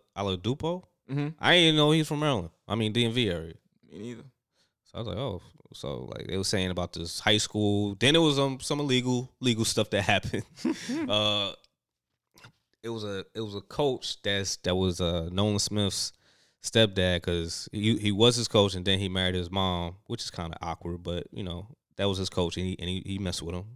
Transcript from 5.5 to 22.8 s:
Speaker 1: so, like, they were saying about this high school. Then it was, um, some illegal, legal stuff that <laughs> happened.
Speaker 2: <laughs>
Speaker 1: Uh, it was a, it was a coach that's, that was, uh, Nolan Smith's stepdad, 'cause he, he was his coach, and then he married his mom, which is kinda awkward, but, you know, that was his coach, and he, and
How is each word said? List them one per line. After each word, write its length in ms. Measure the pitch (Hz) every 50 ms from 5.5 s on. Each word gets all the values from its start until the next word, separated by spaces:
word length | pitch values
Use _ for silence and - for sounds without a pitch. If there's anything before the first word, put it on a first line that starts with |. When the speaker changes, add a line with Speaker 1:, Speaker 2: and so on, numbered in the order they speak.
| _ _ - - -
Speaker 1:
so, 280 | - - 71 69 60 64 - -
like, 120 | - -
they 100 | - 87
were 80 | 95 95
saying 260 | - - 98 92 92
about 220 | 90 90 87 85 -
this 260 | 82 85 82 - -
high 160 | - 107 107 107
school. 560 | - - - 107 107 101 104 101 104 101 101 95
Then 180 | 117 131 151
it 40 | 165
was, 180 | 165 156 139 139
um, 220 | 139 139 135 127
some 200 | - - 151 143
illegal, 500 | 147 143 127 127 123 127 127 123 127 - _ _
legal 240 | 127 127 117 110 113
stuff 260 | - - - 107 -
that 120 | - 101 95
<laughs> 100 | - 104
happened. 320 | 95 - - - 104 - - _ - -
Speaker 2:
<laughs> 460 | - - - - - 247 320 320 247
Speaker 1:
Uh, 420 | - - 107 104 104 104 101 98 - - _ _ _ _ _ _ _ _ _ _ _ _ _ _ _ - - - _ _ _ _ _ _ -
it 60 | 117
was 160 | 117 113 107
a, 200 | 104 101 95 95 - _
it 60 | 110
was 140 | 113 104 101
a 60 | 101
coach 600 | - _ - - 147 143 127 - - - - - -
that's, 340 | 101 101 98 98 92 - -
that 160 | - 92 90
was, 260 | 92 95 92 87 85
uh, 280 | 90 85 87 87 82 85 87
Nolan 260 | 95 104 107 104 101
Smith's 540 | - - 104 104 104 95 - - - - - _ _ _ _ _ _ _ _ _ -
stepdad, 600 | - - 113 113 101 95 95 92 92 90 85 -
'cause 460 | - 87 85 82 82 - - - - -
he, 240 | 104 104 110 113 -
he 140 | 104 107 101
was 240 | 95 113 120 117
his 120 | 120 117 -
coach, 260 | - 110 101 98 92
and 100 | 92 90
then 140 | 98 95 95
he 100 | 101 92
married 260 | 92 95 92 92 90
his 160 | 92 90 87
mom, 460 | 92 98 95 92 90 87 87 85 87 98 _
which 160 | - 120 - -
is 80 | -
kinda 260 | - - 87 82 - - -
awkward, 400 | 85 82 - - 87 87 87 87
but, 240 | 87 85 87 - - -
you 100 | - 104
know, 240 | 90 85 87 98 110 - _ _ _ _
that 80 | - 98 101
was 100 | 95 95
his 120 | 95 90
coach, 260 | - - 90 85 -
and 100 | 90 92
he, 100 | 92 92
and 100 | -